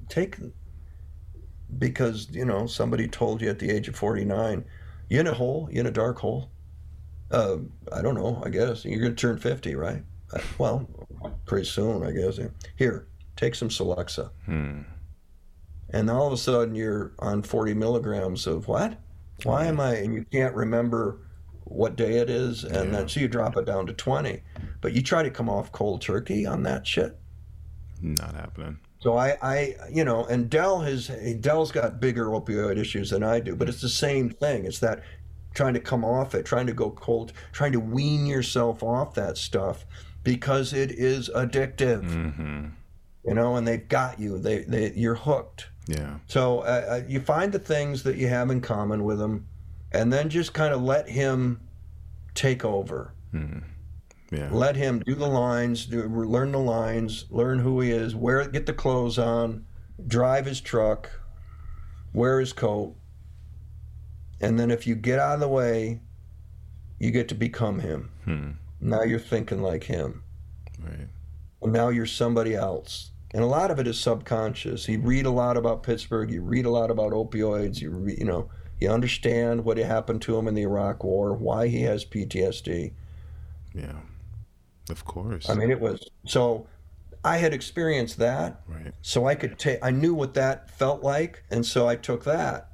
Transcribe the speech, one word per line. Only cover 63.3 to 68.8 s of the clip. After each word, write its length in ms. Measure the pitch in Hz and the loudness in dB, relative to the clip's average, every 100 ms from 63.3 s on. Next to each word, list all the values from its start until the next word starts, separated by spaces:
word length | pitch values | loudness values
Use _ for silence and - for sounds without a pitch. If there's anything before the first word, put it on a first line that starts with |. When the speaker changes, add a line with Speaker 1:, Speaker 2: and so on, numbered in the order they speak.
| - - - - - - - - - - - | -16 -16 -16 -16 -14 -14 -14 -14 -14 -14 -2
Speaker 1:
And 180 | - 113 | 2 4
then 120 | 117 | 4
if 160 | 117 117 | 2 2
you 80 | 113 | 0
get 240 | 107 127 | 2 4
out 160 | 143 147 | 4 2
of 40 | |
the 80 | 143 | 2
way, 540 | 135 120 113 110 117 - - - - - - - - - - | 4 4 2 0 -4 -8 -18 -18 -16 -16 -16 -16 -16 -14 -2
you 120 | 117 | 2
get 160 | 117 117 | 4 2
to 60 | 107 | 0
become 440 | 117 - 110 98 | -2 2 0 0
him. 320 | 85 76 - - - | -2 -4 -6 -8 -4
Speaker 2:
Hmm. 240 | 78 73 76 - - | -2 -4 -8 -12 -4